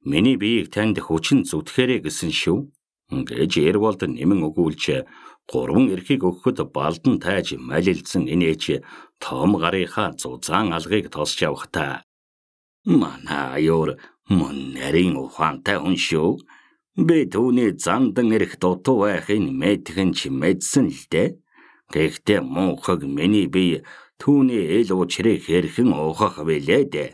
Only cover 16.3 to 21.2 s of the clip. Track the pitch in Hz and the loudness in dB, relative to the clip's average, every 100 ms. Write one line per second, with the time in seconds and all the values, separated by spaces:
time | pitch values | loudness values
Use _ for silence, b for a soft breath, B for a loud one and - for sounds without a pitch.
16.3 | - b b b b b - 160 165 107 | 0 b b b b b -2 2 4 2
17.3 | 90 127 123 117 87 - 101 127 95 120 | 0 2 4 2 0 -2 0 2 2 2
18.3 | 110 92 - 92 90 - 127 101 90 80 | 2 0 0 0 0 2 2 2 0 0
19.3 | 104 85 67 85 101 - 82 95 - - | 0 0 0 0 0 -2 0 0 0 -4
20.3 | 67 78 92 - 143 104 - - 80 | -2 0 0 0 2 0 -2 -4 0